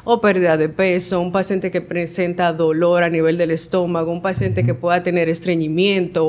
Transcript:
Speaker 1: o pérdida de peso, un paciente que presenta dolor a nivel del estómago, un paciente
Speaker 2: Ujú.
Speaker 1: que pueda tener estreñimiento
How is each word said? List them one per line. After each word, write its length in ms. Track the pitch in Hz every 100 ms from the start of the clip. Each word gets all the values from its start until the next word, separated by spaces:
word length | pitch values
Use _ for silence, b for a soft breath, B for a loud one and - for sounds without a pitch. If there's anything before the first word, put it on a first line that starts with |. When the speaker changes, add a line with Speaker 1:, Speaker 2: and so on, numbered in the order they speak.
Speaker 1:
o 180 | - 233
pérdida 360 | 214 185 175 160
de 120 | 156
peso, 500 | 156 190 180 180 185
un 100 | 180
paciente 400 | 190 185 190 185
que 120 | 180
presenta 680 | - 175 165 - 175 175 175
dolor 520 | 160 160 160 175 175
a 60 | 170
nivel 260 | 165 160 165
del 140 | 165
estómago, 580 | 165 - 190 175 170 165
un 120 | 170
paciente 400 | 190 180 190 185
Speaker 2:
Ujú. 40 | 175
Speaker 1:
que 60 |
pueda 280 | 170 170 175
tener 240 | 180 175 165
estreñimiento 960 | 165 180 165 156 160 196 196 180 180